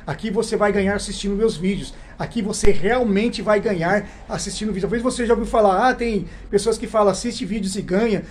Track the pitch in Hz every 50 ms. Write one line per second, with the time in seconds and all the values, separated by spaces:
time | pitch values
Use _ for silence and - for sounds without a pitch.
0 | - - 147 - - 226 196 226 220 220 220 - 208 208 190 202 196 190 202 202
1 | - - 196 - - 196 202 196 226 220 - 151 175 185 202 190 - - - -
2 | - - - - 165 - - 233 196 208 202 - 220 202 190 - 170 202 240 254
3 | 247 208 196 196 220 240 226 - 190 202 214 208 185 226 196 170 165 175 196 208
4 | 202 - - - - - 220 165 - 202 - - 214 214 190 190 180 170 208 240
5 | 226 254 247 - 240 220 233 220 233 208 - 240 214 202 185 185 233 254 247 247
6 | 233 233 220 196 160 - - - - - - 202 202 226 220 220 247 - - 220
7 | 208 202 190 - - 240 226 - 247 175 208 226 190 190 - 214 - - 180 196
8 | 226 233 208 170 - -